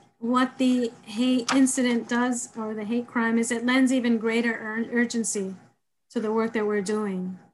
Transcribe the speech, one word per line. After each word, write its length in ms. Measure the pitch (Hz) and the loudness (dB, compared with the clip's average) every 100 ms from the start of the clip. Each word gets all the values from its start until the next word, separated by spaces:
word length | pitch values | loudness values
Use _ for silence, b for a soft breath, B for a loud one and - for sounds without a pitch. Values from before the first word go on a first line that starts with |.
| _ _ | _ _
what 400 | 233 254 254 - | 0 2 2 2
the 340 | 254 247 233 - | 2 2 0 -6
hate 500 | - 214 254 254 233 | -10 -2 2 2 2
incident 560 | 262 262 - 247 233 226 | 4 4 4 2 0 0
does, 400 | 240 247 240 - 226 | 0 0 -2 -6 -8
or 160 | 214 | -8
the 100 | 220 | -6
hate 240 | 208 233 240 | -4 -4 -2
crime, 300 | 247 226 226 | -2 0 2
is 140 | 233 | 0
it 140 | 233 240 | 0 2
lends 280 | 262 262 | 4 4
even 240 | 262 240 226 | 4 2 0
greater 360 | 226 226 233 | 2 0 0
ur-, 360 | 226 220 220 226 | -2 -6 -6 -2
urgency 640 | 240 240 233 220 214 190 185 - _ _ _ _ | 0 0 -2 -2 -4 -6 -8 -18 _ _ _ _
to 100 | 240 | -6
the 140 | 214 | -2
work 200 | 220 226 | -2 -2
that 120 | 233 208 | -2 -2
we're 160 | 208 | -2
doing. 580 | 190 214 208 185 185 185 - | -2 -2 -2 -4 -6 -10 -16